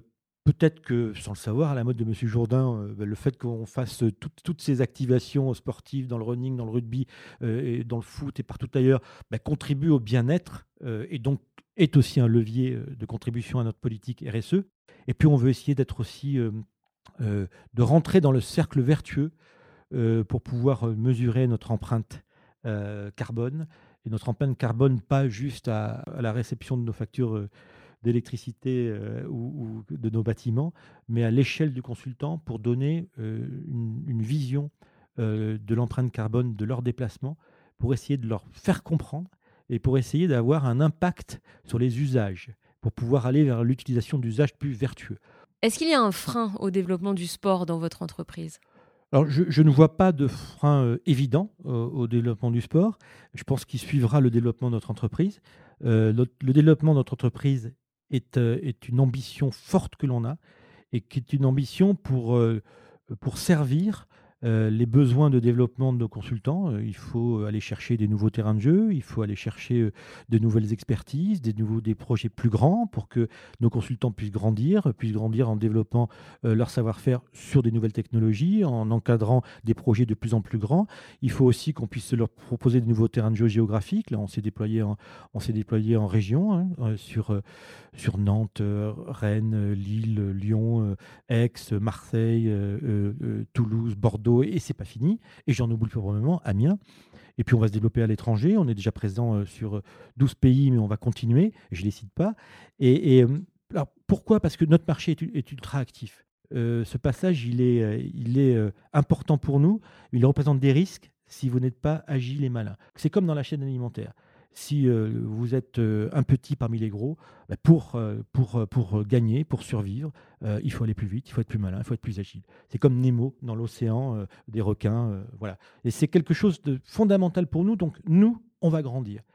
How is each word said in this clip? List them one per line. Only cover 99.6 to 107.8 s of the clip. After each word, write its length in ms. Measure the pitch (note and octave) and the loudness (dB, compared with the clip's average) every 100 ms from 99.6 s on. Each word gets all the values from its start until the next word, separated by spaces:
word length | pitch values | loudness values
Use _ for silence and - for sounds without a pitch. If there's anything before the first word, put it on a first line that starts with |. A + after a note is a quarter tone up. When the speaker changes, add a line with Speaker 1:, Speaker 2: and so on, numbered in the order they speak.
| A2 G#2 | -8 -8
Speaker 1:
euh, 40 | - - - - | -10 -20 -20 0
douze 180 | C#3 - | 0 4
pays, 340 | C3 C3 C#3 | 4 6 4
mais 80 | A#2+ | 4
on 80 | G#2 | 2
va 120 | G#2 | -2
continuer. 540 | B2 - A#2 B2+ G#3+ - _ | -2 -2 2 4 2 -2 _
Je 100 | F2 | -4
les 80 | G2+ | -4
cite 220 | - G2+ | -4 -10
pas. 220 | - F#3+ A3 - - - _ | -2 -2 -4 -14 -20 -20 _
Et, 400 | B2+ C#3 D3+ C3 | 4 4 6 6
et, 60 | |
euh, 180 | A#2+ D3 F#3+ _ _ | 6 2 -6 _ _
alors 160 | F#3+ C#3 _ - | -8 -8 _ -2
pourquoi ? 340 | G3 - - | -2 2 2
Parce 160 | D#3+ - | 2 0
que 100 | D#3+ | 4
notre 180 | D#3+ - | 4 4
marché 260 | D3+ - | -4 -2
est 80 | D3+ | -4
u-, 80 | D#3+ | -4
est 180 | E3 - | -6 -8
ultra 280 | C3+ - C#3 | -12 -8 -6
actif. 480 | B2+ - A2 - _ _ _ | -6 -10 -16 -16 _ _ _
Euh, 320 | B2+ A#2 A#2 G#2+ | -4 -2 -2 -4
ce 140 | B2+ | -2
passage, 440 | D3 B2 F#3 D#3 A#2+ | -2 0 0 0 0
il 120 | A#2+ | 2
est, 220 | B2 A#2+ | 4 4